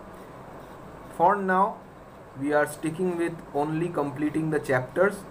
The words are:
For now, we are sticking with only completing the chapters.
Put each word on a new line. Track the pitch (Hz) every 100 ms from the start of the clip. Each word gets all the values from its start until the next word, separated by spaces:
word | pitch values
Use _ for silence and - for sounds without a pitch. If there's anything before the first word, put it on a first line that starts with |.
| - - - - - - - - - - - -
For | 170 202
now, | 190 185 208 226 - - - - - 131
we | 143
are | 147 147
sticking | - 156 160 185 170
with | 170 165 -
only | 143 151 156 170
completing | 151 143 135 147 156 160
the | 147
chapters. | - 127 - 170 196 196 -